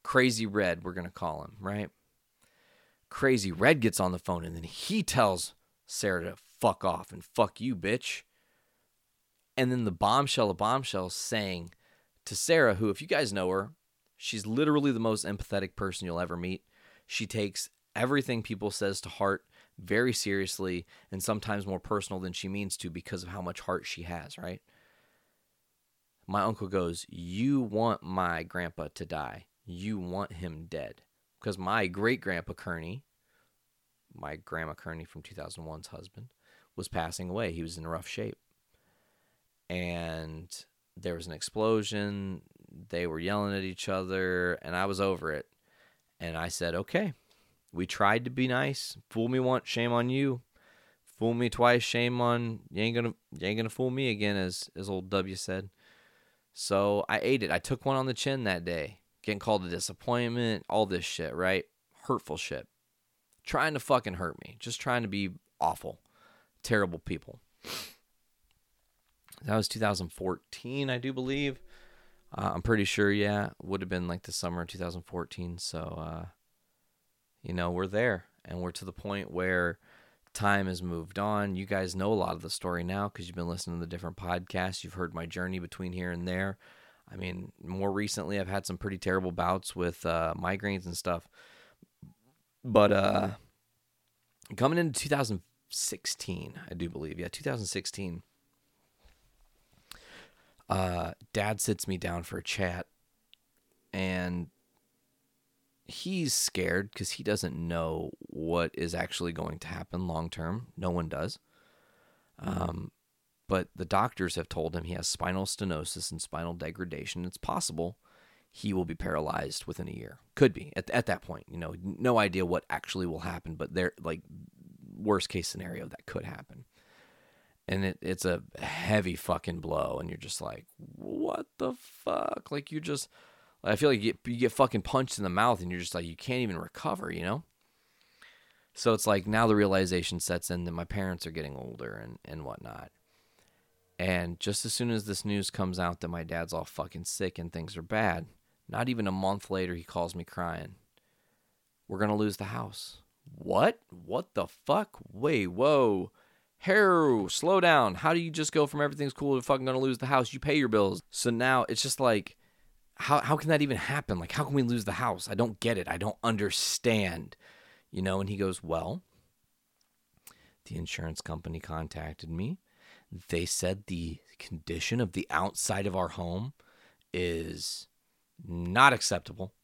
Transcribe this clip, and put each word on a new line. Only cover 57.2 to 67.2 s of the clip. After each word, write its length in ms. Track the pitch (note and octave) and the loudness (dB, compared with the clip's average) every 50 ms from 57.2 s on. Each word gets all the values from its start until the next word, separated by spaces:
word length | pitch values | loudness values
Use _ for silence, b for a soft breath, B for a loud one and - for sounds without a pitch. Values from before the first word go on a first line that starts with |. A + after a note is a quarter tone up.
| - A#2 C3+ B2+ | 4 2 2 2
it. 80 | G#2 D#2 | 2 2
I 80 | D#2+ | 0
took 260 | F2+ - - C#3 - - | 0 0 -2 -4 -2 0
one 120 | C3+ C3+ | 0 0
on 100 | C3 C3 | 2 0
the 80 | C3 A#2+ | -2 -2
chin 300 | - - C#3 C3+ C3+ A#2 | -2 -2 -2 -2 0 0
that 200 | G2+ F#2 E2+ E2+ | 0 0 0 -2
day. 360 | F2 F2 D#2+ D2 - - _ _ _ _ _ - | -2 -2 -2 -4 -6 -10 _ _ _ _ _ -4
Getting 140 | G#2+ G#2 | -4 -4
called 260 | G2+ - A2+ G#2+ G2 F#2 | -2 2 2 2 2 2
a 60 | F2 | -2
disappointment, 960 | E2+ E2+ - - - _ - B2+ A#2+ B2 A#2+ A#2 A#2 B2 A#2+ A2+ A2 E2+ - | -4 -4 -4 -6 -8 _ -2 0 0 0 0 0 0 0 0 0 0 -2 -4
all 200 | - - G#2+ G#2+ | 0 2 2 2
this 180 | G2 F#2 F2 E2 | 2 2 -2 -2
shit, 300 | - - - E2 C#2 A#1+ | -4 -4 -4 -6 -4 -2
right? 300 | E2 F#2 F#2 F#2+ F#2 - _ _ _ _ _ _ _ - | 0 2 2 2 2 0 _ _ _ _ _ _ _ -2
Hurtful 320 | - C3 G2+ - - D#2 | -2 -2 -2 0 -6 -6
shit. 300 | D#2+ - - C#2+ B1+ A#1+ _ _ _ _ _ _ _ _ _ _ _ _ _ _ _ _ | -6 -6 -6 -6 -8 -10 _ _ _ _ _ _ _ _ _ _ _ _ _ _ _ _
Trying 320 | - - C#3 C#3 D#3 D3+ | -2 0 2 2 2 0
to 40 | C3 | -2
fucking 360 | - - C#3 B2 - G#2 F2+ | 2 4 4 4 4 0 -4
hurt 200 | F2 F2+ E2 - - | -2 -4 -6 -6 -8
me. 140 | - - A#2 | -16 -18 -16
Just 240 | - - A#2+ A#2 - | -12 -8 -8 -8 -4
trying 220 | - C#3 B2 A#2+ A#2 | -2 0 0 0 0
to 40 | |
be 260 | G2+ F#2+ G2+ G2 F#2 F2+ - _ _ _ _ | 0 -2 -2 -2 -2 -4 -10 _ _ _ _
awful. 420 | D2 D#2+ D2+ - - D#2 - _ _ b b b b b b b b b b _ - | 0 0 0 0 -6 -10 -10 _ _ b b b b b b b b b b _ 0
Terrible 340 | - A#2 G#2 G2+ F2+ E2+ | 2 4 4 4 2 0
people. 420 | D#2+ _ - F#2 D2 | -8 _ -6 -6 -6